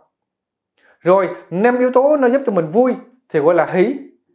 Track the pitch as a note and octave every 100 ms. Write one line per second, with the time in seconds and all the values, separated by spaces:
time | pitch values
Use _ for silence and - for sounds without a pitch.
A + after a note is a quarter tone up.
0 | _ _ _ _ _ _ _ _ _ _
1 | E3 F#3+ F3 - - E3+ A#3 B3 B3+ B3+
2 | C#4 D4+ B3 C4+ C4+ F#3 D#3 G3+ B3+ G#3
3 | - _ _ D#3+ D3+ F3 C#3 F3+ G#3+ -
4 | - _ _